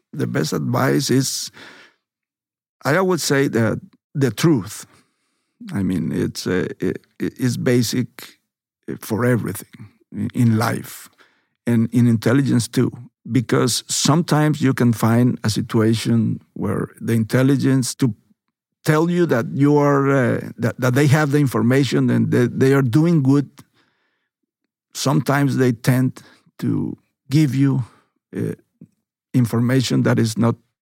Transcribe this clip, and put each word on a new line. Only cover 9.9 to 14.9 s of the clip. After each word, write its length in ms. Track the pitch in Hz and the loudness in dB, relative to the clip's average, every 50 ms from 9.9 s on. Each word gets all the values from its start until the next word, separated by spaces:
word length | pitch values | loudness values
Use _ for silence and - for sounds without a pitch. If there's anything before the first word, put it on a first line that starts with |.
| _ _ _ _ - 104 104 101 - | _ _ _ _ -10 -8 -8 -6 -2
in 240 | - 123 117 110 110 | 2 2 2 2 2
life 500 | 117 117 113 - - - - - - - _ _ - _ _ _ _ _ _ _ _ - | 0 -2 -4 -6 -8 -12 -16 -20 -20 -20 _ _ -20 _ _ _ _ _ _ _ _ 0
and 200 | 120 113 113 113 - | 0 0 0 0 2
in 140 | 123 120 120 | 2 4 4
intelligence 600 | 113 110 - 117 117 139 139 123 123 120 113 - | 2 2 2 2 2 2 2 2 0 0 -2 -2
too, 240 | - 135 120 - - - 120 - _ _ _ - | -2 -2 -2 -2 -2 -8 -16 -20 _ _ _ -2
because 520 | 113 120 104 - - 135 131 127 - - - - | -2 -2 0 0 0 0 0 0 -2 -4 -6 -6
sometimes 760 | - - - - 139 165 175 - 156 147 151 151 147 147 - | -6 -2 0 2 2 2 2 2 0 2 2 2 0 0 0
you 100 | 131 131 | 0 0
can 200 | - 127 120 | 2 2 0